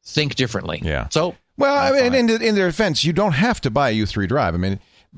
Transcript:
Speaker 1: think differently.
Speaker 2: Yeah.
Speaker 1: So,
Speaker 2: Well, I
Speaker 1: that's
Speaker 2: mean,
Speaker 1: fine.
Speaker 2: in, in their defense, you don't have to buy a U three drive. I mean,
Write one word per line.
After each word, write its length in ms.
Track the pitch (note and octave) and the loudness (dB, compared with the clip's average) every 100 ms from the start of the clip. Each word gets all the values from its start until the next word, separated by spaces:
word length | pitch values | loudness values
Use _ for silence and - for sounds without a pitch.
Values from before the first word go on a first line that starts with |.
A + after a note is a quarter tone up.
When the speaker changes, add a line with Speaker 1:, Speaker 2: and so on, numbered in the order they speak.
Speaker 1:
think 320 | - - D3 - | -4 -2 -2 -2
differently. 460 | B2+ G2 E2+ D#2 | -2 -2 -6 -6
Speaker 2:
Yeah. 240 | E2 C#2+ - | -4 -4 -2
Speaker 1:
So, 260 | D#3 F3 - _ - | -2 -2 -6 _ -2
Speaker 2:
Well, 160 | C#4 | 0
I 180 | C#4+ C4+ | 2 2
Speaker 1:
that's 120 | C#4 | 2
Speaker 2:
mean, 240 | B3 B3+ A#3 | 2 2 2
Speaker 1:
fine. 80 | A3+ | 2
Speaker 2:
in, 60 | A3+ | 2
in 60 | G#3 | 2
their 120 | F#3 | 0
defense, 380 | D#3+ G#3 C#3 D3+ | 0 0 2 0
you 80 | |
don't 180 | D#3+ G#3 | 2 2
have 280 | C#3 A3+ A3+ | 2 0 0
to 80 | C3 | -2
buy 180 | A#2 C#3 | 0 2
a 20 | |
U 120 | A2 G#2 | 0 -2
three 220 | - F#2 | -2 -2
drive. 260 | C3+ G2+ E2+ | 0 0 0
I 20 | |
mean, 220 | F#2 G2 _ _ _ | -2 -4 _ _ _